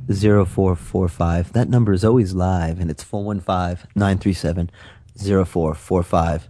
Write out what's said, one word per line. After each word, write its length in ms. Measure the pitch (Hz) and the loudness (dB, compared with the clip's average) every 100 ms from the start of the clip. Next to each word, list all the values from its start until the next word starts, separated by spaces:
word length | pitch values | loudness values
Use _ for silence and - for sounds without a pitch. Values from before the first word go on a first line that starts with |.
| - | -4
zero 340 | 101 107 104 92 | 0 4 4 4
four 300 | - 95 90 | 2 0 0
four 320 | - 92 90 | -4 -2 -2
five. 440 | - 85 85 90 | 0 0 0 0
That 140 | 117 123 | -2 2
number 240 | 123 107 | 2 2
is 120 | 95 110 | 2 4
always 280 | 123 95 95 | 4 2 0
live, 440 | 90 92 82 85 | 0 0 -2 -2
and 120 | 82 | -4
it's 120 | 76 | -6
four 200 | - 104 | -8 -8
one 160 | 101 101 | -6 -6
five, 480 | - 92 90 90 - - | -2 -2 -2 -6 -8 -2
nine 240 | 101 95 | 0 2
three 140 | 101 | 0
seven, 360 | 92 80 82 85 - - - - - | -2 -2 -4 -4 -8 -20 -20 -20 -10
zero 280 | 98 95 87 | 0 0 2
four 280 | 87 80 | 0 -2
four 300 | 78 - 92 | -4 -4 -2
five. 440 | 87 92 82 78 - | 0 0 0 -2 -8